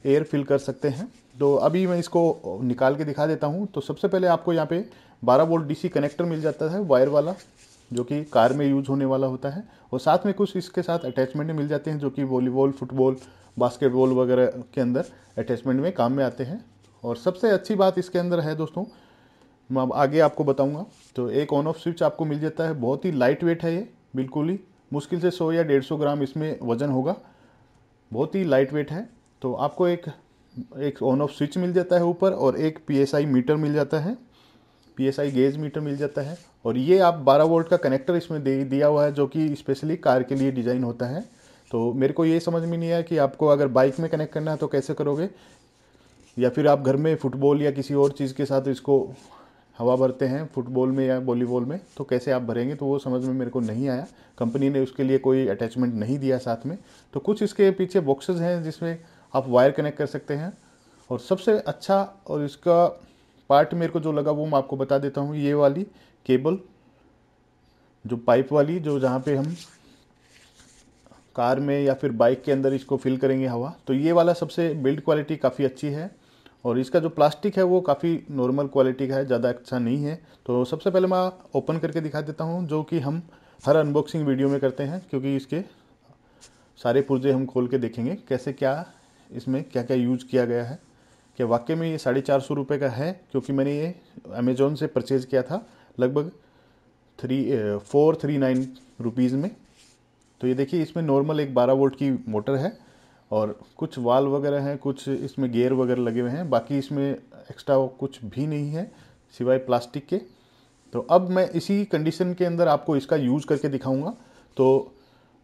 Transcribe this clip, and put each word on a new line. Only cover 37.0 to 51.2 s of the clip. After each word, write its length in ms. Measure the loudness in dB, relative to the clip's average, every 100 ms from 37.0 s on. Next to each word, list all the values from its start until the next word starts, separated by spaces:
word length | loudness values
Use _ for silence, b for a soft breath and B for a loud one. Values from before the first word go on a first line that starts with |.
| 6 4
बारह 220 | 6 6 6
वोल्ट 220 | 4 2
का 100 | 2
कनेक्टर 380 | 2 0 0 -2
इसमें 280 | -2 -4
दे 200 | -2 -2 0
दिया 220 | 2 2
हुआ 180 | 4 2
है 80 |
जो 140 | 2 0
कि 260 | 0 -2 -2
स्पेशली 420 | -4 -4 -2 0
कार 260 | 2 2
के 120 | 2 0
लिए 160 | 0
डिज़ाइन 320 | 0 -2 0
होता 220 | -2 -4 -6
है। 140 | -6 -10 b b b b
तो 200 | -2 -2
मेरे 200 | 2 0
को 120 | 2 2
ये 140 | 2
समझ 240 | 0 -2
में 140 | -2 -4
नहीं 140 | -2
आया 100 | -2
कि 160 | 0 0
आपको 280 | 0 2 4
अगर 200 | 4 4
बाइक 300 | 4 4 2
में 100 | -2
कनेक्ट 240 | -2 -4
करना 180 | -4 -4
है 60 | -4
तो 100 | -2
कैसे 260 | -2 -2
करोगे, 360 | -2 -2 -2 -4 -8 b b b b b b b b _ -2
या 120 | 0
फिर 180 | 2 4
आप 140 | 4
घर 140 | 2 2
में 180 | 2 0
फुटबॉल 440 | -2 0 2 2
या 100 | 0
किसी 220 | -2 -2 2
और 160 | 2
चीज़ 220 | 0 -6
के 120 | -4 -2
साथ 220 | 0 0
इसको 380 | -2 2 2 2 -8 B B B B B -4
हवा 160 | 0 2
भरते 300 | 2 0 -2
हैं 200 | -4 -6
फुटबॉल 420 | -8 -4 0 0
में 160 | 0 0
या 120 |
वॉलीबॉल 460 | 0